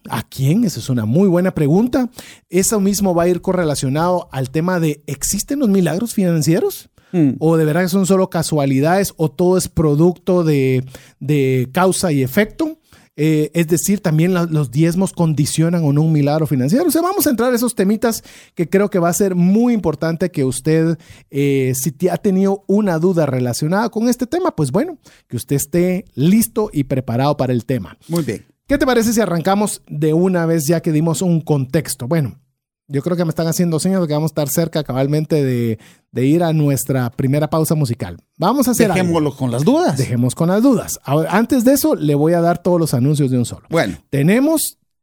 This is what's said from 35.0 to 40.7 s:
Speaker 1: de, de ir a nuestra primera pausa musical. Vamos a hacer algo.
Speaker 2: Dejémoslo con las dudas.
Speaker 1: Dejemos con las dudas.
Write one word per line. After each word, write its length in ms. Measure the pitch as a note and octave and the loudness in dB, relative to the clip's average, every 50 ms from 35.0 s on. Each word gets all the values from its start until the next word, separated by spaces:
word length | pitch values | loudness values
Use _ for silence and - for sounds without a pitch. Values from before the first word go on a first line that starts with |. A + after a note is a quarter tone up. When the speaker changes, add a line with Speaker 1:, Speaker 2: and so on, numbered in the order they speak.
| C#3 C#3 D3+ D#3 D#3 - E3 D3+ C#3 | 0 0 0 -2 0 0 0 0 0
Speaker 1:
de, 380 | C3 B2+ A#2+ A#2+ A#2 A2 - - - - _ _ _ - | 0 0 0 0 -2 -2 -4 -8 -16 -20 _ _ _ -4
de 120 | B2 B2+ | 0 2
ir 200 | C#3 D#3 F3 F3 | 2 2 2 2
a 80 | D#3+ D#3 | 2 2
nuestra 580 | D#3 D3 C#3+ C#3 B2 - - C#3 C3 B2 A#2 | 2 2 2 0 0 -2 -2 -2 -2 -2 -4
primera 400 | - - C3 C3 C#3 D3+ D#3 D3 | -4 -2 -2 0 0 0 0 0
pausa 240 | - D#3+ D#3+ - E3 | 0 0 0 0 0
musical. 420 | D#3 C#3+ A#2 A#2 - A2 F#2+ E2+ - _ _ _ - | 0 0 -2 -2 -4 -8 -10 -12 -14 _ _ _ -4
Vamos 300 | D#3 G3 B3+ C#4+ A#3+ B3+ | -2 0 2 2 2 2
a 20 | |
hacer 220 | A#3 - A3+ G3+ E3+ | 2 2 2 2 2
algo. 100 | F#3 F#3 | 0 0
Speaker 2:
Dejémoslo 340 | F3 E3+ E3 D3+ C#3+ B2+ | 0 0 0 0 -2 -2
con 140 | - C3+ B2 | -2 -4 -2
las 140 | A#2 B2+ D3 | -2 0 2
dudas. 340 | G#3 C4+ D#4+ F4+ B3+ C#3 - | 2 2 2 2 0 0 -2
Speaker 1:
Dejemos 380 | C3 - B2 A#2 B2 B2+ - | -2 -2 -2 0 0 0 0
con 140 | - E3 E3+ | 0 0 0
las 120 | F#3+ G#3+ A#3 | 2 2 4
dudas. 380 | C#4+ | 4